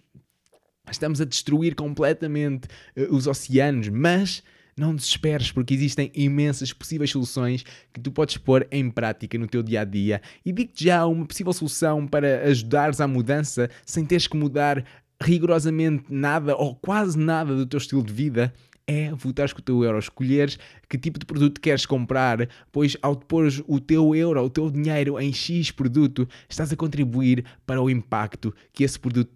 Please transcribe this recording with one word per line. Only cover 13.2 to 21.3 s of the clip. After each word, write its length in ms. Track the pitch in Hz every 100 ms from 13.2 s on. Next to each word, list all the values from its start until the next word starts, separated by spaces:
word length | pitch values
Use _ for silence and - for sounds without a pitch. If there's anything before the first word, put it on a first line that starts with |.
| 117 147 151 - 120 -
sem 200 | - 170
teres 240 | 151 175 -
que 80 | 156
mudar 480 | 147 139 143 139 123 - _ _
rigorosamente 840 | 143 175 170 165 156 160 160 147 -
nada 460 | 139 143 156 147 139
ou 200 | 143 120
quase 420 | - 208 196 156
nada 380 | 156 160 156 135
do 100 | 127
teu 120 | 143
estilo 260 | - 135
de 80 | 110
vida 420 | 107 151 117 123 - _ _ -
é 220 | 151 151
votares 380 | 147 131 127 139
com 80 | -
o 20 |
teu 220 | - 123
euro, 140 | 117 110
escolheres 600 | - - 131 143 139 - - - _
que 80 | 131
tipo 220 | 160 151
de 80 |
produto 340 | -